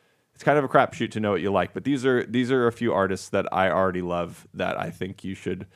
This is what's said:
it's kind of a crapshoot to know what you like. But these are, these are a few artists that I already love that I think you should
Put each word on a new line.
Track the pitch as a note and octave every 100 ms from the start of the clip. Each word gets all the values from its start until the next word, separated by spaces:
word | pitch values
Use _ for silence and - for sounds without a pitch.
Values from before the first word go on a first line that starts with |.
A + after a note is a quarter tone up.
| _ _ _ _
it's |
kind | D3+ D3
of | C3
a |
crapshoot | D3 A#2+ - A2+
to | A2
know | G#2
what | F#2+
you | G2
like. | G2 F2+
But | G#2 B2+
these | C#3 C3
are, | B2 -
these | A#2+ B2
are | C3 A#2
a |
few | - A#2
artists | E2+ F#2+ F#2+ -
that | G2 -
I | F2+ F#2+
already | E2+ F#2+ F2+
love | F2 F2 F2 E2+ -
that | - F2+ -
I | -
think | - F#2 -
you | F#2
should | F#2+ - F2+ G2